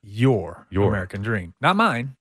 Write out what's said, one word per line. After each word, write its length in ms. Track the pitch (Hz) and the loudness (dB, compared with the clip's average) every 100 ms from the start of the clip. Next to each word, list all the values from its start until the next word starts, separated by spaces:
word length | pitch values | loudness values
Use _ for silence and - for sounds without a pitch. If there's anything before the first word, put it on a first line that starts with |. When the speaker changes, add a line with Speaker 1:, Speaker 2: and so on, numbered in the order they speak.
Speaker 1:
your 640 | 107 104 127 117 82 90 - | -12 2 4 4 -2 -12 -6
Speaker 2:
Your. 200 | 95 98 | 0 2
Speaker 1:
American 340 | 101 90 98 | 0 -4 -8
dream. 320 | 104 110 85 - | -4 -4 -6 -2
Not 140 | 147 196 | 0 2
mine. 380 | 220 117 131 - | 2 0 -6 -12